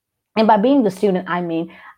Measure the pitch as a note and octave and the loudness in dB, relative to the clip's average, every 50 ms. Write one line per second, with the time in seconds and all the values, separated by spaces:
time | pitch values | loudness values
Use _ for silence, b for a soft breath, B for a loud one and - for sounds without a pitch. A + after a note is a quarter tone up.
0 | _ _ _ _ _ _ _ G#3+ A3 G#3 A3 G#3 G3 C4 C#4+ C#4+ A3+ G3 F#3 - | _ _ _ _ _ _ _ 0 2 2 4 4 4 2 2 2 2 0 -2 -2
1 | - G3+ F#3 F#3 F#3 F3 E3+ F3+ F3 E3+ E3 E3 E3+ E3 B B B B B | -2 -2 -2 -2 -4 -6 -6 -6 -6 -6 -6 -6 -8 -8 B B B B B